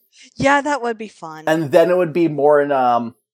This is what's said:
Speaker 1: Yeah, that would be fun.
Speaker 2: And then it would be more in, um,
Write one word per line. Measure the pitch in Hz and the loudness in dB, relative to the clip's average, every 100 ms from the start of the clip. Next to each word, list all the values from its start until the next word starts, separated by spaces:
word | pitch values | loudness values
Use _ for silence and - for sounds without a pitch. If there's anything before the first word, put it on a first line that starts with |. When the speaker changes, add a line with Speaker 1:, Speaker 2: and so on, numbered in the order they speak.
| _ _ - - | _ _ -20 -4
Speaker 1:
Yeah, | 269 285 | 0 0
that | 285 285 | -2 -4
would | 233 220 | -6 -8
be | 214 | -12
fun. | - 160 156 151 | -16 -18 -8 -2
Speaker 2:
And | 160 147 | -2 2
then | 170 165 | 2 4
it | 180 | 2
would | 175 | -2
be | 175 165 | 0 -2
more | 147 143 147 | 2 2 4
in, | 143 | 2
um, | 135 123 120 117 - _ | 0 2 0 -2 -14 _